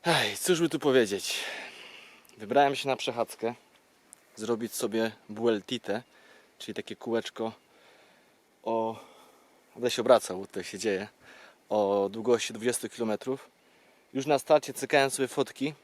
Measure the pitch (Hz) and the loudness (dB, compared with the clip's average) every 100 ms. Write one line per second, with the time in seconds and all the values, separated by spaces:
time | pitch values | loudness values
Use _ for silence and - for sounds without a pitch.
0 | 175 151 107 101 - 170 165 156 147 131 | 2 2 2 -2 0 2 2 2 4 6
1 | 110 98 - - - - - - - - | 4 0 -4 -6 -6 -10 -12 -16 -20 -20
2 | - - _ - 101 123 143 131 139 127 | -20 -20 _ -18 0 4 4 2 -2 -2
3 | - 120 113 - 113 123 _ _ _ _ | -2 -4 -6 -4 -6 -6 _ _ _ _
4 | _ - _ - 107 117 113 - 113 110 | _ -20 _ -12 -4 -4 -4 -4 -2 0
5 | 113 107 _ 107 117 110 - 123 - 101 | -2 -4 _ -2 0 0 -4 -8 -4 -6
6 | - _ - - _ _ - 107 - 104 | -6 _ -20 -20 _ _ -12 -10 -10 -12
7 | - 113 - - 113 - _ _ - _ | -4 -4 -4 -8 -8 -8 _ _ -20 _
8 | _ _ _ _ _ _ - 113 110 110 | _ _ _ _ _ _ -4 -2 -2 -6
9 | - - - _ _ _ _ - 120 120 | -16 -20 -20 _ _ _ _ -4 -2 0
10 | 117 120 - 92 98 101 - 98 110 95 | 6 6 6 -8 -8 -10 -10 -4 -2 -2
11 | 104 _ - - - _ _ 107 101 101 | -4 _ -20 -20 -20 _ _ 0 2 2
12 | 98 110 110 117 - 113 117 120 113 - | 0 -2 2 2 2 -4 -2 -2 -6 -6
13 | 113 104 - 135 - _ _ _ _ _ | -4 -2 -4 -8 -10 _ _ _ _ _
14 | _ 131 135 143 - 151 - 135 135 147 | _ -8 0 0 6 4 4 -8 2 4
15 | 135 - 131 - 131 - 139 147 | 4 2 -2 0 -2 -2 -6 -6